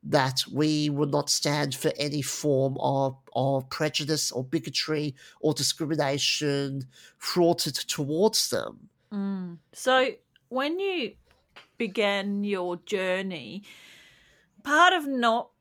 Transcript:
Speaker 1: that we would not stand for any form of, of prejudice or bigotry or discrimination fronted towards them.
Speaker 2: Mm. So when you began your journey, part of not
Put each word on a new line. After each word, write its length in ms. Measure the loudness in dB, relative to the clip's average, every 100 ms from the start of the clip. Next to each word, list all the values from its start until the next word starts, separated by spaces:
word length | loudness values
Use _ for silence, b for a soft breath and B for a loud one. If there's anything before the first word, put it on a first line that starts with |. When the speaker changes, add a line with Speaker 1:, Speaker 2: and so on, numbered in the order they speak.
Speaker 1:
that 420 | 2 2 2 0 -4
we 380 | 0 2 2 0
would 200 | 0 0
not 200 | 0 0
stand 440 | 0 0 0 0
for 160 | 0 -2 0
any 220 | -2 -2
form 560 | -4 -2 0 2 2 0
of, 380 | 0 0 0 -4 -8
of 340 | -2 0 0 -2
prejudice 600 | -2 -2 -2 -2 -2 -2
or 140 | -4
bigotry 720 | -2 -4 -4 -6 -2 -2 -2 -6 B B
or 140 | 0
discrimination 1300 | 2 -2 -2 -2 0 0 0 0 0 0 0 -2 -4 -10 B B B
fronted 580 | -4 4 4 4 0
towards 760 | -4 -6 -4 -2 2 2 2 0
them. 380 | -2 -4 -12 -20 _ _
Speaker 2:
Mm. 460 | -6 -4 -4 -8 -12 _
So 380 | -6 2 4 2 -2 _ _ _
when 300 | -4 -2 -2
you 340 | -2 -2 -4 -8 _ _ _ -20 -20 _
began 680 | -4 0 0 0 -2 -2
your 320 | -2 -2 -2 -6
journey, 880 | -4 -2 0 0 -2 -8 -10 -14 -14 B B B B B B B B _
part 300 | 0 6 6
of 140 | 6 0
not 440 | 0 2 2 -4 _